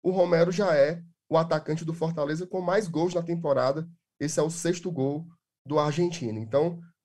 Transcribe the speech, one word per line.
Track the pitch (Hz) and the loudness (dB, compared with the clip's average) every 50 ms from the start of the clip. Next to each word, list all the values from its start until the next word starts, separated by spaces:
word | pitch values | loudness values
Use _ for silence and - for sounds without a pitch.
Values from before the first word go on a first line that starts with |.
| - | 0
o | 180 | 0
Romero | 185 190 175 175 175 165 170 175 | 2 2 4 4 4 4 4 2
já | 175 202 208 185 160 | 2 0 2 4 6
é | 143 139 147 170 170 - - _ _ _ _ | 6 6 4 4 -6 -10 -20 _ _ _ _
o | 156 | 2
atacante | 160 165 170 160 156 156 - 156 160 165 | 2 2 2 0 -2 0 -2 -4 -4 -4
do | 160 160 | -8 -4
Fortaleza | - 160 165 170 160 143 147 156 165 180 | -4 -4 -4 -2 -2 -2 -4 -4 -6 -6
com | 180 - 185 | -6 -6 -4
mais | 180 175 185 214 214 | -2 0 0 0 0
gols | 165 165 156 170 185 175 | 0 -2 -2 -2 0 0
na | 175 170 | -2 -2
temporada, | 170 170 170 165 147 139 127 127 131 143 156 165 170 - _ _ _ _ _ | -2 -6 -4 -2 0 0 2 2 0 0 -2 -6 -10 -14 _ _ _ _ _
esse | 143 151 - - | -6 -2 0 0
é | 147 | 0
o | 165 | 0
sexto | 165 - - 170 180 175 - 185 | -2 -4 -2 -2 -2 -2 -4 -6
gol | 165 135 131 139 143 156 165 - _ _ _ _ _ _ _ | -4 -2 -2 -2 -2 -6 -8 -12 _ _ _ _ _ _ _
do | 131 147 151 | -2 0 2
argentino. | 147 151 147 165 175 175 165 - 127 113 107 | 2 2 0 0 -2 -2 -2 -6 -6 -6 -6
Então, | 110 113 110 127 143 160 175 170 170 - - _ _ | -6 -6 0 0 2 2 0 -2 -6 -16 -20 _ _